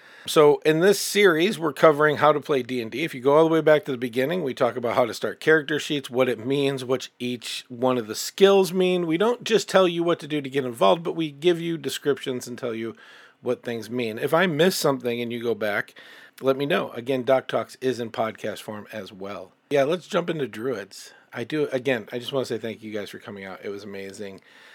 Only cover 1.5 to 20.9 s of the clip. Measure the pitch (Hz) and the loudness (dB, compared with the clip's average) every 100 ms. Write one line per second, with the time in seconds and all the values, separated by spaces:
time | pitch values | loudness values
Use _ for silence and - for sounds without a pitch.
1.5 | 156 160 - 160 143 151 135 147 147 131 | 0 -4 4 6 6 4 4 4 4 2
2.5 | 139 120 127 110 117 160 135 127 147 160 | -2 -2 -6 -6 -6 -6 -2 4 6 6
3.5 | 160 156 151 147 127 123 117 135 185 143 | 4 6 4 4 -4 -4 -2 -2 -2 -4
4.5 | 117 123 117 117 110 120 98 110 92 - | 0 0 0 -2 0 0 -2 -6 -2 2
5.5 | 156 143 151 - 147 - 123 127 113 117 | 2 2 -4 -4 -6 -4 0 0 0 -2
6.5 | 139 139 135 127 131 - - 123 123 - | 0 0 -2 -4 -4 -6 -10 -8 -8 -10
7.5 | - - 120 127 127 107 104 - - 196 | -12 -12 -4 0 0 -4 -8 -8 4 6
8.5 | 196 185 185 180 180 170 165 180 240 147 | 6 4 0 0 0 0 0 0 0 0
9.5 | 214 - 196 185 170 170 165 151 151 135 | 0 4 4 4 2 0 -2 -2 -6 -4
10.5 | 135 131 117 190 175 170 165 160 139 170 | -4 -4 2 4 4 0 -6 -6 -2 0
11.5 | 170 170 165 135 - 147 135 - 127 120 | 0 -2 -6 -6 -4 -2 -2 -2 -8 -8
12.5 | 120 123 113 113 107 - - - _ 117 | -10 -8 -6 -8 -12 -18 -20 -20 _ -4
13.5 | 120 - 117 104 123 117 110 135 160 190 | -4 -4 -8 -6 -4 -4 -4 0 2 2
14.5 | 147 185 - 151 131 120 120 120 120 117 | 4 2 2 0 0 -2 -4 -4 -4 -4
15.5 | 104 107 104 - - - - - - 131 | -2 -2 -4 -6 -12 -20 -20 -20 -6 0
16.5 | 135 143 196 139 120 117 131 120 131 - | 0 0 -2 -4 -8 -4 -2 2 2 2
17.5 | 127 110 - 131 117 117 120 110 98 110 | -6 -6 -6 -4 -4 -6 -4 -6 -6 -10
18.5 | 95 - 104 101 110 95 95 98 95 92 | -10 -10 -12 -12 -14 -14 -14 -12 -12 -14
19.5 | _ - 143 135 175 - 185 170 160 127 | _ -4 0 0 -2 -4 -4 -4 -4 -6
20.5 | 104 123 107 101 | -6 -6 -6 -10